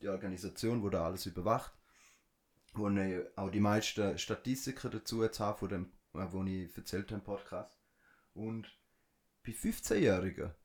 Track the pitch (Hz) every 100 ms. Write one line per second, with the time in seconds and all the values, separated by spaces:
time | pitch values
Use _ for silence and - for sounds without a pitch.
0 | 98 95 98 90 98 - 113 120 101 92
1 | 82 92 95 90 95 120 - - _ -
2 | - _ _ _ _ _ _ 107 104 98
3 | 95 90 - - 98 104 104 107 - -
4 | 98 82 - 107 127 131 - 131 123 110
5 | - 113 110 - 104 107 95 95 95 -
6 | _ 78 92 95 95 95 90 - - 95
7 | 98 107 101 101 - - - _ _ _
8 | _ _ _ - 110 113 104 - _ _
9 | _ _ _ _ - 110 220 - - 214
10 | 135 92 95 - 82 -